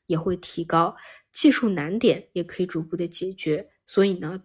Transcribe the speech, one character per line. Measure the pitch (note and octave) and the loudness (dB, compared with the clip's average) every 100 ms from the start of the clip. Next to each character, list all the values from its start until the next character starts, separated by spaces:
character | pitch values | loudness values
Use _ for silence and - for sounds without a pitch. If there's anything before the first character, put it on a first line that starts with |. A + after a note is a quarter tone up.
| - | -2
也 | D#3+ | -2
会 | F#3 F3+ | 0 -4
提 | - - | -6 -8
高， | E3 E3 F3 - - - _ | 0 2 2 -2 -16 -20 _
技 | - D4+ | 2 4
术 | - A3+ | 6 2
难 | F3+ D3 A3 | 0 -2 0
点 | A#3 D#3 - | 2 2 -2
也 | F3+ | -8
可 | E3+ - | -6 -4
以 | F3+ | -4
逐 | E3 | -4
步 | D#3+ E3+ | -6 -6
的 | E3+ | -6
解 | - F#3 | -6 -8
决。 | F#3+ D#3 D3+ D3+ _ - | -6 -4 -4 -6 _ -2
所 | - G3 | 2 2
以 | |
呢， | F3+ D#3+ F#3+ | 2 -6 -6